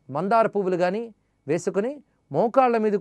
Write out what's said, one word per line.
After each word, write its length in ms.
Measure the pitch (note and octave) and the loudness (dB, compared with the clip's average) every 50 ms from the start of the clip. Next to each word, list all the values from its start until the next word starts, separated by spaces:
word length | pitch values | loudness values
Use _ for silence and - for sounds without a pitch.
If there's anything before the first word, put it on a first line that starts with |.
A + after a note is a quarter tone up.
| _ - C3 | _ -8 -6
మందార 320 | D3 F3 G3+ A3+ A3+ A3+ G3 - | -4 -2 2 2 4 2 2 0
పువ్వులు 240 | G3+ G3 F#3 F#3 E3+ F3+ | -2 -2 0 0 0 0
కానీ 180 | F3+ F#3+ A3 A#3 A3+ G#3 _ _ _ _ _ _ | 0 -2 -4 -6 -10 -14 _ _ _ _ _ _
వేసుకుని 460 | C3+ D3+ E3+ - G3+ F3 F#3+ G3+ B3+ D4 C#4+ - _ _ _ _ _ | -4 -4 -2 -2 -2 -4 -2 -4 -4 -6 -10 -14 _ _ _ _ _
మోకాళ్ళ 460 | C#3 D3+ G#3 A#3+ - C4+ C4 B3 A#3 A3+ G#3+ | -2 0 0 2 2 2 2 4 2 0 0
మీద 120 | G#3+ G3+ G3 | 0 0 0